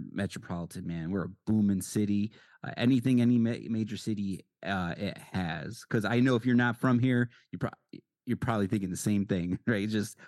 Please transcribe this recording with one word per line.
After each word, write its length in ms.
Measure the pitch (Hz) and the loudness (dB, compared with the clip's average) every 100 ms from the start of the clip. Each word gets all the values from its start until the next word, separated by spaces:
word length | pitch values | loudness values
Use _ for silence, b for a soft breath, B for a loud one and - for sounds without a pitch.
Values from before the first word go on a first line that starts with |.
| - | -4
metropolitan, 760 | - 98 - - 85 85 92 90 | -4 -4 -6 -10 -8 -8 -8 -6
man. 240 | 85 82 | -6 -4
We're 140 | 98 87 | -4 -4
a 60 | 95 - | -6 0
booming 360 | 110 101 98 | 2 4 2
city. 500 | - 107 104 101 104 B B B | 0 -2 0 0 -2 B B B
Uh, 80 | - - | -10 0
anything 440 | 123 131 120 123 | 4 4 4 4
any 160 | 120 123 | 6 4
ma-, 320 | 113 120 - | 2 0 -4
major 280 | 113 110 107 | -4 -4 -4
city, 480 | - 104 98 92 - _ 87 | -4 -4 -4 -6 -10 _ -4
uh, 300 | 98 87 - | -2 -2 -4
it 200 | 98 - | -6 -8
has. 680 | - 95 87 82 73 120 - | -8 -4 -4 -4 -8 -12 -4
'Cause 200 | 120 101 | -2 2
I 160 | 120 | 2
know 140 | 131 120 | 4 2
if 100 | 123 | 4
you're 100 | 120 | 4
not 220 | 120 113 | 4 2
from 220 | 131 120 | 2 4
here, 300 | 123 120 120 b b | 4 2 2 b b
you 80 | 95 | -6
pro-, 100 | - - _ - - _ - | -6 -8 _ -20 -20 _ -6
you're 120 | 110 | -4
probably 300 | - 110 98 | 0 0 2
thinking 220 | 107 92 | 0 -2
the 80 | 82 | -4
same 280 | - 104 98 | 0 0 0
thing, 340 | 95 85 - | -2 -2 -4
<laughs> 40 | - | -2
right? 200 | 107 107 | 0 0
Just 300 | 107 107 - | -2 -4 -8